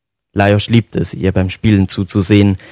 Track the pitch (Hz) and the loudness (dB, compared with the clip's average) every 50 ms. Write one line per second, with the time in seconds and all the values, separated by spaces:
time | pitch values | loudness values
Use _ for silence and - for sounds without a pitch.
0 | _ _ _ _ _ _ - 101 101 101 104 101 - - 117 117 - _ - - | _ _ _ _ _ _ -2 0 2 2 2 2 0 2 0 0 0 _ -6 -6
1 | - - - - - 95 90 92 92 92 - - - 110 104 98 95 - - - | -6 -6 -8 -4 -4 -2 -2 -2 -2 -4 -6 -4 0 0 2 2 0 -2 -2 -8
2 | 98 - - 104 90 - 104 101 101 101 95 - - - | -8 -4 -2 -4 0 2 2 2 4 2 0 -2 -6 -20